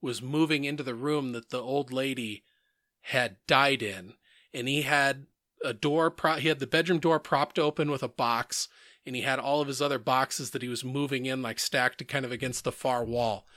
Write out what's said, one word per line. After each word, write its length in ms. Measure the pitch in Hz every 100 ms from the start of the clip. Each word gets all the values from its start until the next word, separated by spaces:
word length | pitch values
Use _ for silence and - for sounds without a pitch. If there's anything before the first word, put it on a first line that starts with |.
was 220 | 131 113
moving 420 | 127 151 160 151
into 200 | 143 147
the 100 | 131
room 380 | 117 139 151 131
that 180 | 120 -
the 100 | 127
old 320 | 120 139 135
lady 520 | 127 135 131 113 104 _ _ _ _ _ _
had 340 | - 131 123 95 -
died 340 | 135 139 139
in, 320 | 110 98 92 - _ _ _
and 160 | 135 127
he 140 | 143
had 440 | 139 147 139 135 143 _ _ -
a 80 | 139
door 380 | 110 147 151 165
pro-, 260 | - 160 160
he 120 | 151
had 120 | 147
the 60 | 135
bedroom 340 | 160 165 175
door 180 | 165 156
propped 400 | - 143 147 -
open 320 | 151 151 147
with 120 | 139
a 60 | 127
box, 600 | - 120 117 117 - - - - _ -
and 100 | 127
he 60 |
had 160 | 110 131
all 220 | 139 143
of 80 | 143
his 140 | 131
other 160 | 143 135
boxes 520 | 107 131 131 - 131
that 120 | 139
he 60 | 123
was 160 | 117
moving 420 | 127 135 143 135 131
in, 160 | 131
like, 160 | 123 110
stacked 480 | - 139 127 - -
kind 180 | 143
of 60 | 127
against 320 | 120 131 120
the 80 | -
far 320 | - 139 123
wall. 420 | 117 117 117 104 -